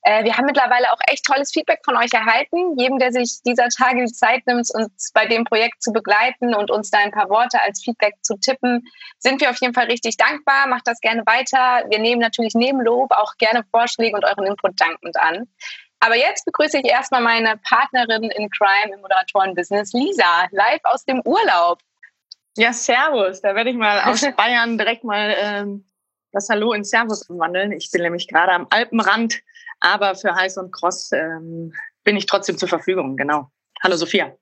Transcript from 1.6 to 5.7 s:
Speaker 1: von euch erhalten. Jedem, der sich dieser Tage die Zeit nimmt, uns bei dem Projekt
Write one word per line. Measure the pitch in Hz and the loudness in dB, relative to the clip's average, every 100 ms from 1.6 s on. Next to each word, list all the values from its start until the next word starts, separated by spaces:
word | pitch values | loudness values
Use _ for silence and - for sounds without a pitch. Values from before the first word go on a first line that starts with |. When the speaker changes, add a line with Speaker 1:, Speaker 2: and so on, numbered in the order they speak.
| 302 311 | 0 -2
Speaker 1:
von | - 233 | 2 0
euch | 240 | 2
erhalten. | 226 220 226 294 339 359 277 | 2 4 2 0 -2 -2 0
Jedem, | 254 269 | 0 2
der | 254 | 0
sich | 247 240 - | 0 -2 -4
dieser | 240 247 240 | -2 2 0
Tage | - 254 247 | 2 0 2
die | 247 | -2
Zeit | 233 226 254 - | 0 0 2 0
nimmt, | 240 233 | -2 -2
uns | 220 214 _ - | -4 -6 _ -2
bei | - 220 | 0 2
dem | 226 | 0
Projekt | 233 220 233 | 2 0 0